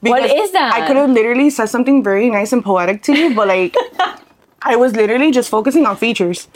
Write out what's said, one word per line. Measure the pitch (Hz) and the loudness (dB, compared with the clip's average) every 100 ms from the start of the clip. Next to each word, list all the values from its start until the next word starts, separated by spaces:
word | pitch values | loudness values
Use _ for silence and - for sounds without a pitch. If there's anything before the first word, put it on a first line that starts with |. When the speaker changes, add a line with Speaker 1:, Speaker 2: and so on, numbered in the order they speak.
Speaker 1:
What | 220 247 | 0 0
Speaker 2:
Because | 269 | 2
Speaker 1:
is | 285 415 | 2 0
that? | 381 269 | 0 0
Speaker 2:
I | 226 160 | 0 0
could | 269 | 2
have | 285 | 2
literally | 247 220 247 285 | 2 2 2 2
said | 277 220 | 0 -4
something | 240 247 277 | -2 2 2
very | 208 196 240 | 2 0 0
nice | 214 214 | -2 -2
and | 247 | -2
poetic | 196 185 175 202 | 0 -2 0 -4
to | - 285 | -2 0
you, | 330 220 | 0 0
but, | 202 | 0
like, | 185 180 - 494 - 370 - | 0 0 -2 -4 -6 -6 -6
Speaker 1:
<laughs> | _ _ _ _ | _ _ _ _
Speaker 2:
I | - 233 | -2 0
was | 254 220 | 0 0
literally | 214 240 302 | 0 2 2
just | 254 240 | 0 0
focusing | 214 220 277 269 | -2 0 2 0
on | 196 | 0
features. | 226 240 175 175 - | -4 -2 -4 -4 -12